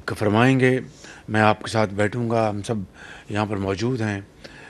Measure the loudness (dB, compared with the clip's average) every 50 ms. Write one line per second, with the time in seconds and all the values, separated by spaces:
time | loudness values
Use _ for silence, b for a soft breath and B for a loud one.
0 | -6 -8 -6 -2 0 2 4 4 6 6 4 4 4 2 2 0 -4 -8 B B
1 | B B B B B -2 2 4 4 4 4 2 -2 -2 0 0 0 0 0 0
2 | 0 0 0 -2 -2 0 0 0 0 0 -2 -4 -4 -4 -4 -4 -6 -8 B B
3 | B B B B B -8 -4 -4 -2 -2 -2 -4 -2 -2 -2 -2 -2 -2 -2 -2
4 | -2 -4 -4 -6 -8 -14 -20 B B B B B B